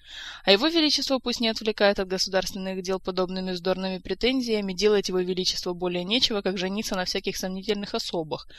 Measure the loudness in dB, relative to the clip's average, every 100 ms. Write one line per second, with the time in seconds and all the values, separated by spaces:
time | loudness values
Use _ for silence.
0 | -20 -16 -16 -2 4 6 6 4 2 2
1 | 0 0 0 0 -2 0 -4 4 4 4
2 | 0 -2 0 0 0 -6 -6 -4 -2 -2
3 | -2 -2 -2 -2 -4 -2 0 0 -2 -4
4 | -4 0 2 2 0 0 -2 2 4 4
5 | 2 0 0 0 0 -2 -4 -2 -2 -2
6 | 0 2 2 2 0 -2 -2 -4 -4 -4
7 | -2 -4 -4 -6 -6 -6 -4 -4 -4 -6
8 | -4 -4 -4 -8 -10